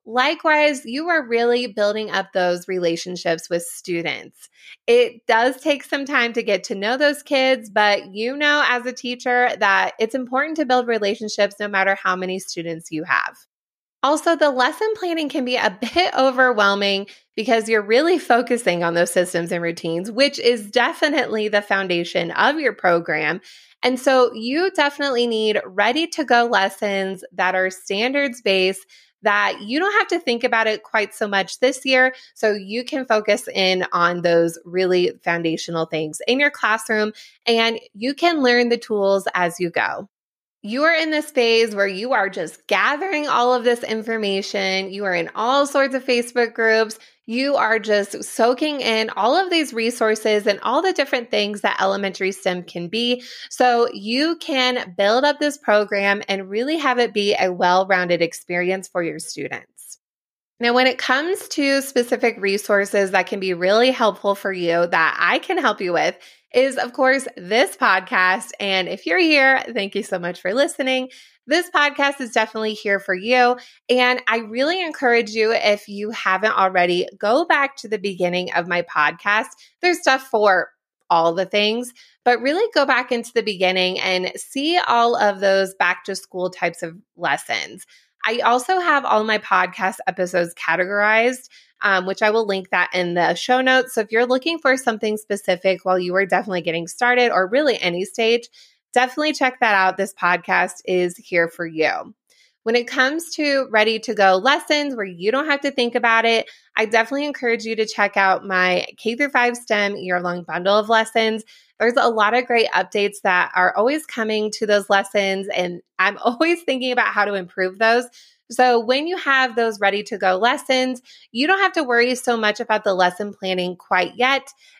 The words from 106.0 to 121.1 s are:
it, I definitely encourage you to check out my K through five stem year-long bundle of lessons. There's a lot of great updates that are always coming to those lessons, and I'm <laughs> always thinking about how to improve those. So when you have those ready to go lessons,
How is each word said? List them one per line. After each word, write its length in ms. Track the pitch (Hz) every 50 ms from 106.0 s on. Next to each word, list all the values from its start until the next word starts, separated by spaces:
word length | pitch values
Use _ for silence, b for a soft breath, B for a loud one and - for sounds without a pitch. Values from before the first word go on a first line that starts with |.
| 233 233 226 226 226
it, 240 | 233 226 226 - B B B B B -
I 100 | - 220
definitely 400 | 208 226 226 226 226 277 277 294
encourage 380 | 294 285 - 254 240 233 233 214
you 140 | 226 226
to 80 | 214 220
check 320 | 214 - - 202 202 -
out 280 | 202 196 190 185 - -
my 420 | 196 185 185 185 185 180 180 - - -
K 180 | - - 226 233
through 140 | 226 294 269
five 260 | - 254 240 240 240
stem 400 | 240 - - 214 208 202 202 202
year-long 480 | 202 190 180 180 180 175 175 175 180 170
bundle 320 | - 156 175 180 196 202
of 140 | 214 208 220
lessons. 540 | 233 220 226 226 - 233 220 220 220 214 b b b b b b b -
There's 140 | 214 233 240
a 140 | 269 - 240
lot 260 | 226 220 202 208 233
of 120 | 254 247
great 220 | 247 240 233 220 -
updates 500 | - 185 185 185 - 208 202 202 202 - -
that 280 | 202 180 180 - - -
are 180 | 180 180 180 -
always 280 | 202 214 262 302 311 -
coming 460 | - - 240 220 220 214 214 214 214 208
to 120 | - 226
those 240 | 208 208 208 196 -
lessons, 580 | 202 196 202 - - 208 196 196 190 196 190
and 340 | 196 - - 180 175 175 175 - _ _ -
I'm 180 | 185 202 202
<laughs> 40 | -
always 420 | - 233 240 247 320 330 349 339 -
thinking 280 | - 262 254 254 254
about 220 | 247 240 214 202 202
how 120 | 208 202
to 100 | 208 202
improve 420 | 190 180 175 - 196 185 185 190
those. 280 | 202 226 226 233 247 240 247 b b b b b b b -
So 300 | 233 - 254 254 240 233
when 280 | 220 233 254 277 302
you 100 | 339 370
have 380 | 359 - 285 269 262 262 247 220
those 240 | 233 233 226 214 202
ready 240 | 202 196 196 208 208
to 140 | - 233
go 200 | 180 196 190 185
lessons, 640 | 185 220 240 285 285 - - 262 254 262 254 254 247 B B